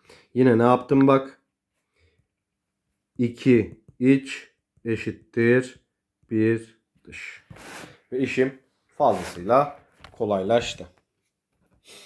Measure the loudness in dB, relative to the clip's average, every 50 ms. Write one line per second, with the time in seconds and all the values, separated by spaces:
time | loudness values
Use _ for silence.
0 | _ _ -20 -20 _ _ _ 2 2 4 4 4 4 2 2 0 0 0 0 2
1 | 4 4 2 2 0 -4 -14 _ _ _ _ _ _ _ _ _ _ _ _ _
2 | _ _ _ _ _ _ _ _ _ _ _ _ _ _ _ _ _ _ _ _
3 | _ _ _ -4 -4 -4 -4 -2 2 4 4 4 2 -2 -8 -18 _ -20 _ _
4 | 2 2 2 2 0 -8 -14 -16 -18 _ _ _ _ _ _ _ _ -8 -6 -6
5 | -6 -10 -10 -12 _ _ _ 0 2 4 2 2 0 -4 -12 _ _ _ _ _
6 | _ _ _ _ _ _ -2 0 0 0 -2 -2 -6 -14 _ _ _ _ _ _
7 | _ -20 -20 -20 -18 -20 -20 -20 _ _ -20 -20 -20 -20 -20 -20 -20 -20 -20 _
8 | _ _ -4 -4 -4 -2 0 0 0 -2 -2 -10 _ _ _ _ _ _ _ 0
9 | 0 0 0 0 -6 -10 -12 -12 -2 2 2 2 2 0 -6 -14 _ _ _ _
10 | -20 -20 -10 _ -4 -2 -2 -2 0 0 0 0 0 -4 -10 -14 -18 -20 _ _
11 | _ _ _ _ _ _ _ _ _ _ _ _ _ _ _ _ _ -20 -20 -20
12 | -20